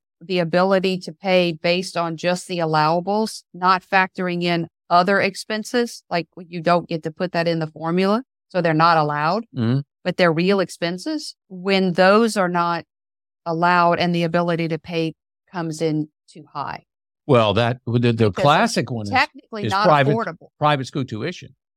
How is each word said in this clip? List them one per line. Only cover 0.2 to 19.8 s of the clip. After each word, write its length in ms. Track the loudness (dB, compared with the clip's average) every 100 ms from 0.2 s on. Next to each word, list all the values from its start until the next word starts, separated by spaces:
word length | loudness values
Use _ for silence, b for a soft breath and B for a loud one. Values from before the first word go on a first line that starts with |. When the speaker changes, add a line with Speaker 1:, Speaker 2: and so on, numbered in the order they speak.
| -4 -2
Speaker 1:
ability 580 | 0 2 2 2 0 -2
to 120 | -6
pay 400 | -8 0 2 2
based 460 | 0 -2 -2 -2 -6
on 180 | -6 -4
just 300 | -2 -4 -4
the 120 | -4
allowables, 840 | 0 2 2 0 0 -2 -2 -8 -18
not 300 | -2 0 0
factoring 580 | 0 0 0 -2 -4 -2
in 260 | 0 -2 -4 _ 0
other 300 | 2 4 2
expenses, 840 | 0 -4 -8 -8 -4 -2 -2 -6 -6
like, 180 | -6 -6 -14
you 240 | -12 -4
don't 260 | 0 0 0
get 160 | -6
to 80 | -8
put 220 | -6 -4
that 140 | -2 -2
in 120 | -2
the 80 | -4
formula, 560 | -6 -4 0 0 0 -4 _ _
so 120 | -2
they're 120 | 2
not 240 | 4 4 4
allowed, 460 | 2 0 -2 -2 -6 -4
Speaker 2:
Mm-hmm. 240 | -2 -2 -4 _
Speaker 1:
but 120 | -6 0
they're 140 | 2
real 280 | 2 0 0
expenses. 760 | -2 -4 -6 -6 -6 -8 -8 -16 _
When 440 | -8 -2 0 2
those 440 | 4 6 6 4 0
are 100 | 0
not 380 | 0 -2 -4 -8 _ _ _ _ _ -8
allowed 540 | 0 2 4 4 2
and 160 | 0 0
the 80 |
ability 460 | 0 0 0 -2 -4
to 80 | -6
pay 340 | -6 -4 -4 -6 _ _ _
comes 300 | -8 -8 -4
in 260 | -2 -2 -6 _ _
too 160 | -20 -14
high. 320 | -10 -10 -12 _ _ _ _ 2
Speaker 2:
Well, 280 | 4 4 2
that, 240 | 0 -4 -4
the, 140 | 0
the 140 | 2
Speaker 1:
Because 200 | 2 0 2
Speaker 2:
classic 460 | 4 4 2 -2 -6
one 120 | -8
is, 60 | -2
Speaker 1:
technically 560 | -2 -2 -6 -14 -8 -4
Speaker 2:
is 60 |
Speaker 1:
not 140 | 0